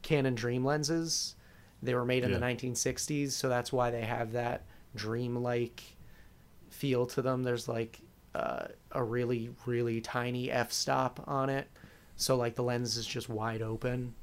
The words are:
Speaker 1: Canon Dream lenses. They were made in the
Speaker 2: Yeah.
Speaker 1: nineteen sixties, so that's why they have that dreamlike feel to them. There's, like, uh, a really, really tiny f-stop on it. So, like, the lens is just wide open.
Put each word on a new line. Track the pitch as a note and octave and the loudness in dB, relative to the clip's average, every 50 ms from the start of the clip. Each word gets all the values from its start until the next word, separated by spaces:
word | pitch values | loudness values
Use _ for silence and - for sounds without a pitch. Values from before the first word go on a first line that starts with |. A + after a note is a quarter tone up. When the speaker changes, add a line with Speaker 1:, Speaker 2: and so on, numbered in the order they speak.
Speaker 1:
Canon | - - D#3+ C#3+ C3+ C3+ B2 | 2 2 2 4 4 2 2
Dream | A2 A#2 A#2+ B2 B2+ B2+ | 2 0 0 0 2 2
lenses. | C3+ D3 D3+ D3 C#3 E3 E3 E3 E3 D#3+ - - - - - - - - - - - - - - | 2 2 2 2 2 0 0 0 0 -2 -2 -2 -4 -8 -14 -20 -20 -20 -20 -20 -20 -16 -6 -2
They | B2 B2+ | 0 0
were | B2 B2 | 2 2
made | B2 B2+ B2+ B2 | 4 4 4 4
in | B2+ | 4
the | B2 | 2
Speaker 2:
Yeah. | A#2+ | 2
Speaker 1:
nineteen | A#2+ B2 B2 A#2 C3 B2+ A#2+ | 2 0 0 -2 -2 -4 -2
sixties, | - - D3 B2+ - - - D#3 C#3+ C#3+ C#3 B2+ | 0 0 0 0 0 -2 -2 0 0 0 0 0
so | - - C3 | 0 2 2
that's | B2 A#2+ A#2+ - - | 2 2 0 2 2
why | B2+ B2 A#2+ | 2 2 2
they | A#2 A#2 A#2 | 2 0 -2
have | A2 A#2+ A#2+ A#2 A2 | -2 0 -2 -2 -2
that | A2+ B2 A#2+ A#2+ B2 - - - - - - - - | 0 -2 0 0 -2 -4 -6 -14 -20 -20 -20 -14 -10
dreamlike | G#2 G2+ G#2+ A2+ A#2+ B2 A#2+ A#2+ A#2+ B2 B2 A#2+ A#2+ A#2+ A#2 - - - - - - - - - - - - - - - - - - - - | -6 -4 -2 -2 0 0 0 0 0 0 0 0 0 0 -2 -4 -14 -18 -18 -18 -18 -18 -18 -18 -20 -20 -20 -20 -20 -20 -20 -20 -20 -20 -18
feel | - - - C#3 B2+ A#2+ B2 | -8 -4 0 2 4 4 2
to | B2 - - | 2 0 0
them. | A#2+ C3 C3 B2+ B2+ | 2 2 2 2 2
There's, | B2 A#2+ A#2 - | 0 0 0 0
like, | A#2+ A#2 A2+ A#2 A#2 - - - - - - - - - | -2 0 0 -2 -2 -6 -18 -20 -20 -20 -20 -20 -6 -4
uh, | - A#1 A#1+ B1 - G1+ - - - - - | -2 0 0 -2 -2 -4 -8 -10 -16 -18 -4
a | - C3 B2 | -2 0 0
really, | A2 A#2 B2 B2 A#2+ B2+ A#2 A2+ A#2+ A#2+ - - | 2 2 0 2 2 2 0 0 -4 -8 -8 -4
really | B2+ A#2+ A#2+ A#2+ A#2 A#2 A2+ | 0 0 2 2 2 0 0
tiny | A2+ - - B2 A#2+ B2 B2 B2 B2 - | -2 -2 -2 0 0 0 0 -2 -2 0
f-stop | B2+ B2+ A#2 - - - - C3+ C3+ C3 C3 B2+ - - - | 2 2 2 2 0 -2 2 2 2 2 2 0 -2 -6 -6
on | - C#3+ C3+ C3+ C3+ | -2 0 2 2 2
it. | C3+ C3+ - - - - - - - - - - - | 2 0 -2 -6 -14 -20 -20 -20 -20 -20 -20 -18 -4
So, | - - - C3+ | -2 2 4 4
like, | B2+ A#2+ A#2+ A#2 | 4 4 2 2
the | - B2 | 0 0
lens | B2 A#2+ A#2+ B2 A#2 A#2 | 2 2 0 0 0 -2
is | A#2+ A2+ | -2 -4
just | - - B2 A#2 - | -4 -4 -6 -4 -4
wide | A2+ G#2+ A2 A2+ A2+ A2 | -4 -2 -2 -2 -2 -2
open. | A2 A2 A2 A2 - B2 B2 B2+ B2 A#2+ A2 - | -2 -2 -2 -2 0 0 0 0 -4 -6 -8 -10